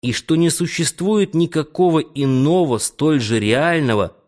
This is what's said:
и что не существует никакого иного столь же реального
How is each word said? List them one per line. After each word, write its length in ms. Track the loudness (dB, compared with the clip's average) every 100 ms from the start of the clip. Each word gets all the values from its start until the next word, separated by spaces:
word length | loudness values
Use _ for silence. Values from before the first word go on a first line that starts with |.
и 100 | -4
что 240 | -6 -2 0
не 140 | 0
существует 840 | 0 -4 -4 -6 -4 -2 0 0
никакого 680 | 0 -2 -2 -6 0 2 2
иного 760 | -2 -4 0 2 2 2 0 -2
столь 440 | -4 -2 0 0
же 180 | 0 0
реального 760 | 2 2 2 0 0 0 -2 -6